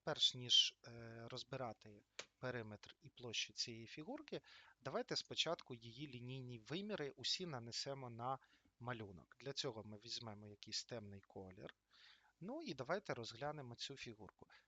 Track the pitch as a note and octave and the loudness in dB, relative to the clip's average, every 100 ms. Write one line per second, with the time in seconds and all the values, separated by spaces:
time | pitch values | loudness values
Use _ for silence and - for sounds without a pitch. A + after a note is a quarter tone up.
0 | - C#3 - B2+ B2 - - - - A#2 | 0 6 6 6 8 10 10 6 -10 -10
1 | A#2 A2+ A#2 B2 - C3 B2 G#2+ A2 G2+ | -8 -8 -6 -6 -2 -2 -2 -4 -12 -16
2 | - - - - B2+ B2 A2 G#2 - - | -14 -10 -10 -2 0 0 -2 -6 -12 -14
3 | C3+ - A#2+ G#2+ - - - A2+ A2+ - | -16 -8 -2 0 0 0 0 -2 -6 -8
4 | D#3 D4+ D4+ F3+ - - - - C3+ F#3 | -6 -6 -4 -6 -6 -18 -18 -8 -2 0
5 | B3 C#3+ - B2 D#3+ F3 - B2 A#2 A#2+ | 2 0 2 4 4 4 -2 -10 -8 -8
6 | D3 A#2+ B2 C3 B2 A#2+ G#2+ E3 G#3 F#3 | -6 -6 -4 -4 -4 -6 -2 -2 0 0
7 | C#3+ C3 A#2 - F3 C3 A#2 - C#3+ C3+ | 0 0 2 2 2 -2 -2 -2 0 -2
8 | B2 A#2 B2 C3 - - - - A#2+ A#2+ | -4 0 2 2 -2 -20 -20 -6 -2 -2
9 | G2+ F2 - - B2 C#3 C#3+ A2 G#2 G#2 | -2 -8 -14 -8 -4 0 0 -2 -6 -8
10 | A#2+ A#2 A#2 G2+ G#2+ G#2 - - - A#2+ | -6 -4 -4 -8 -10 -10 -4 -2 -2 -4
11 | G#2 G2 - - F#2 F#2 - - _ - | -6 -10 -10 -10 -10 -8 -10 -10 _ -20
12 | - - - - F3 D4+ D4+ C3+ B2+ F#3+ | -20 -20 -20 -10 -4 -4 -2 -2 2 2
13 | - B2+ A2+ A#2 C#3+ D3+ B2+ A#2 - C3+ | 2 -2 -2 -2 -2 -2 -6 -6 -6 -6
14 | B2 A2 F#2+ - - - | -8 -8 -12 -14 -18 -20